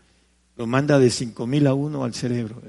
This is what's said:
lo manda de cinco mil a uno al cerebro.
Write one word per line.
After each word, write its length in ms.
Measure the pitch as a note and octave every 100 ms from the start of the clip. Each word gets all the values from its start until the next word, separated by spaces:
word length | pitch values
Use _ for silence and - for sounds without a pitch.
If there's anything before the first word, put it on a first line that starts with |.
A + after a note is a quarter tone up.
| _ _ _ _ _ -
lo 100 | A#2
manda 320 | B2+ C#3+ C#3+
de 100 | B2+
cinco 380 | - A#2+ G#2 A#2+
mil 180 | C#3+ C#3+
a 80 |
uno 300 | C3+ D3 D3
al 100 | B2+
cerebro. 480 | - B2 A#2+ A2 A2+